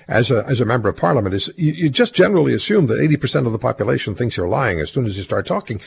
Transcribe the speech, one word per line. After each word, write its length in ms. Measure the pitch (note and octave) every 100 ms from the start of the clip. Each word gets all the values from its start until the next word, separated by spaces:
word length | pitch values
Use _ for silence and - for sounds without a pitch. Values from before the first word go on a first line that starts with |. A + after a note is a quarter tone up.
| -
as 240 | A2 A#2+
a, 140 | A#2 A#2+
as 140 | B2
a 60 | A2
member 240 | B2 G#2
of 80 | F2+
Parliament 360 | E3+ C#3+ G2+
is 160 | G2 - -
you, 160 | D#3
you 160 | D#3 D#3+
just 260 | C3 A#3+
generally 380 | - F3+ F#3+ C#3
assume 320 | A2+ - G#3 C3
that 140 | A2+
eighty 160 | D#3 D3
percent 300 | C3+ D3 B2
of 60 |
the 40 | A2
population 560 | B2 - G#2 C3+ -
thinks 220 | G2 A#2+ -
you're 100 | F2
lying 340 | B2+ B2 E2+
as 100 | D2
soon 160 | C#3+ A2+
as 100 | G2
you 60 |
start 240 | F#2 G#2 -
talking. 340 | - - G#2